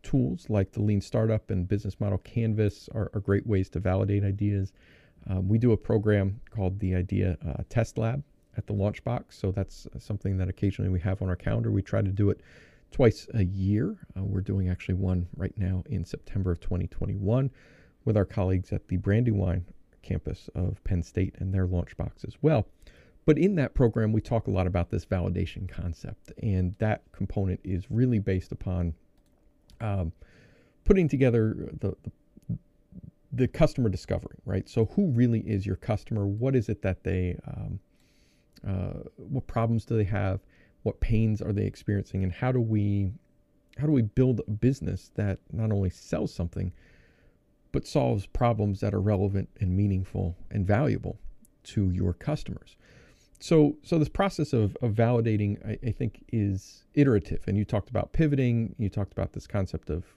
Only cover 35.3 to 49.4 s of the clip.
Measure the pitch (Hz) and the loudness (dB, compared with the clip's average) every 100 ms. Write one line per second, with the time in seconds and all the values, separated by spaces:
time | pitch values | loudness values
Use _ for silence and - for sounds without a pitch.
35.3 | 113 - 104 101 98 - 104 - 110 98 | 2 0 -2 -2 -4 -2 -4 -2 -2 -2
36.3 | 104 131 131 107 107 98 92 - 92 90 | -2 2 2 0 -2 -2 -2 -2 -2 -2
37.3 | - - - 101 95 _ _ _ _ _ | -4 -8 -10 -8 -10 _ _ _ _ _
38.3 | _ _ - - 95 92 - - - 90 | _ _ -12 -6 -4 -4 -8 -14 -18 -8
39.3 | 135 - 117 113 113 - 113 98 104 98 | -8 -4 -2 0 0 0 0 2 0 0
40.3 | 98 _ _ _ _ 107 - 113 110 110 | -2 _ _ _ _ -4 -2 2 4 2
41.3 | 104 - 101 98 - - 101 - 101 92 | 0 -2 0 -2 -4 -2 -2 -2 -2 -2
42.3 | 85 127 123 113 107 101 101 98 - _ | -2 0 0 2 2 2 0 -2 -4 _
43.3 | _ _ _ _ - 151 143 107 - 131 | _ _ _ _ -4 2 2 2 2 2
44.3 | 113 - 107 123 139 - 98 - - 101 | 2 -2 0 0 0 -4 -6 -6 -4 -2
45.3 | 95 _ 120 110 101 92 - - - - | -4 _ -4 0 0 0 -4 -6 -4 -4
46.3 | - 87 95 92 - - - _ _ _ | -4 -6 -4 -6 -8 -20 -20 _ _ _
47.3 | _ _ _ _ 139 - 151 127 107 - | _ _ _ _ -4 0 0 2 0 -2
48.3 | - 120 110 104 98 104 101 98 101 101 | 2 2 4 0 0 0 2 2 2 2
49.3 | 98 | 0